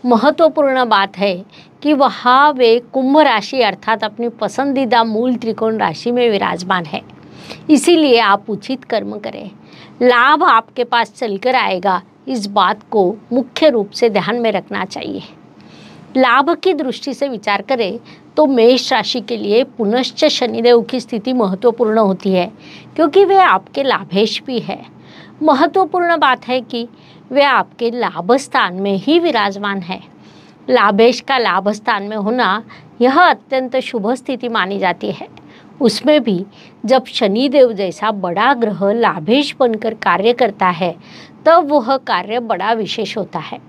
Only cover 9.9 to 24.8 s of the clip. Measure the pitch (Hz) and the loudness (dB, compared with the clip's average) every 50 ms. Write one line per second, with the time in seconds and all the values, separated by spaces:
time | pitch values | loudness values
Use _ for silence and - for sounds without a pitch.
9.9 | - - 240 247 247 240 247 269 302 302 349 349 247 226 226 _ _ 254 240 240 | -6 0 2 4 4 4 4 4 4 4 4 4 4 2 2 _ _ -8 -4 -2
10.9 | 240 233 226 226 _ - 254 226 196 190 190 254 254 247 208 196 190 180 180 202 | 0 -2 -2 -2 _ -8 -6 -6 -6 -4 -2 0 0 0 0 0 -4 -2 -2 -2
11.9 | 185 180 - _ _ _ _ 262 262 233 202 202 202 208 185 185 214 214 - _ | -2 -2 -4 _ _ _ _ -8 -6 -6 -6 -2 0 0 0 0 0 -4 -8 _
12.9 | 226 214 190 180 226 214 - _ 233 254 233 - _ - 320 302 240 226 196 202 | 0 0 0 0 -2 -6 -10 _ -4 -4 -4 -4 _ 2 2 2 4 2 -4 -4
13.9 | - - 240 233 196 196 165 180 226 240 233 220 208 185 160 - 196 202 185 190 | -4 -2 -2 0 0 0 -2 -2 -4 -2 -2 -2 -2 -4 -6 -6 -8 -8 -8 -8
14.9 | - - - - - - - - - - - - _ - - - - - - - | -10 -12 -10 -10 -10 -12 -12 -16 -20 -20 -20 -20 _ -20 -20 -20 -20 -20 -20 -20
15.9 | - - - - - 262 254 247 233 269 285 302 339 - - 370 359 285 302 262 | -20 -20 -20 -6 0 2 2 4 4 2 2 2 -2 0 0 -2 0 0 -4 -6
16.9 | - - - 285 247 - 277 277 247 196 - 214 202 202 202 - 269 240 220 180 | -6 -8 -10 -10 -6 -6 -6 -6 -6 -6 -4 -2 -2 -2 -2 -4 -2 -2 -2 -4
17.9 | 202 233 - - - - - - _ - 302 269 277 233 220 240 262 247 247 - | -4 -10 -14 -20 -20 -20 -20 -6 _ 0 2 2 4 4 6 6 4 4 0 -2
18.9 | 262 220 208 - - 247 208 - 240 214 208 202 208 233 262 262 - - 226 202 | -2 -2 -2 -2 -6 -8 -6 -6 -8 -6 -2 0 2 2 0 0 -4 -4 -2 0
19.9 | 226 254 269 - - - 311 294 - - 247 226 220 233 233 240 240 240 226 233 | 0 -2 -2 -4 -2 0 0 0 2 0 -4 -4 -4 0 4 4 4 4 4 0
20.9 | - 254 233 - 247 220 208 254 254 254 220 190 196 190 - 240 226 233 240 214 | -6 -8 -6 -6 -8 -6 -4 -4 -2 0 0 -2 -2 0 0 0 2 2 -2 0
21.9 | 220 226 214 190 190 185 - 202 190 180 175 214 - - - - - - - - | 2 2 2 2 0 -2 -2 0 0 0 -2 -4 -8 -18 -20 -20 -20 -20 -20 -10
22.9 | - - 320 311 285 381 403 359 381 392 370 302 190 190 196 - - 277 277 262 | -2 0 0 2 4 4 4 6 4 4 4 4 4 0 0 -6 -6 -4 -2 0
23.9 | 214 160 196 147 170 196 220 208 - - - - 254 226 156 - - - | -2 -2 -4 -2 0 0 0 0 -2 -8 -8 -6 -8 -6 -6 -8 -12 -12